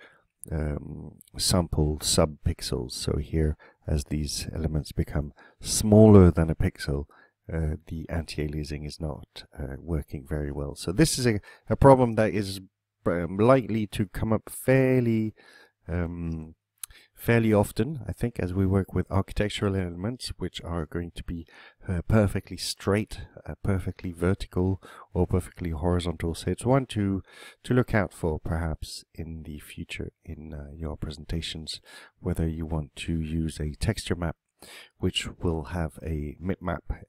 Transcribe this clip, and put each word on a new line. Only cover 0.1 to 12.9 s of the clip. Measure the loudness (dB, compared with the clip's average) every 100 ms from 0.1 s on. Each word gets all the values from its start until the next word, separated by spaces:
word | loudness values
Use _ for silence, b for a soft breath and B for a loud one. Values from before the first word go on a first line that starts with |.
| B B -18 -6
um, | -4 -2 -4 -8 -12 -14 -18 _ -4
sample | 2 2 2 2 0 0
sub-pixels. | 0 2 2 0 -4 -4 -4 -6 -6
So | -6 -4 -4
here, | -2 0 0 0 B B -2
as | -2 -2
these | -4 -4 -6 -8
elements | -6 -4 -4 -4
become | -4 -4 -4 -6 -10 B B
smaller | -6 0 6 10 12 12 12
than | 8 2
a | 2
pixel, | -2 -2 -4 -4 -4 b b b -8
uh, | -4 -2 -4 -8
the | -10 -6
anti-aliasing | -6 -6 -4 -4 -4 -6 -8 -10
is | -8
not, | -6 -8 -12 -20 -18 -10
uh, | -10 -8
working | -4 -4 -4 -10 -6
very | -4 -4
well. | -6 -8 -6
So | -4
this | 2 2 2
is | 0
a, | 0 B B B
a | 6
problem | 8 8 6 2
that | 0
is, | 0 -4 -8 -14 _ _